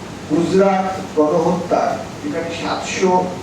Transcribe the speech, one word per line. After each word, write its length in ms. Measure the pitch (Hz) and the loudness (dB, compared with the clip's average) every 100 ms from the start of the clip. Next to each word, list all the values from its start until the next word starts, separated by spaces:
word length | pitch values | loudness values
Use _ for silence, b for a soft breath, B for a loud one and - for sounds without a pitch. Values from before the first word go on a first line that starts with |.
| - - - | -12 -12 -2
গুজরাট 920 | 160 165 190 196 190 - 151 - 151 | 0 4 4 4 4 0 -4 -2 0
গণহত্যা, 760 | 151 170 170 180 - - - - - - | 2 2 2 0 0 0 0 -2 -6 -10
যেখানে 320 | 147 165 165 170 | -6 -6 -6 -6
সাতশো 640 | 151 - - - 185 180 180 - | -6 -6 -6 0 2 4 0 -4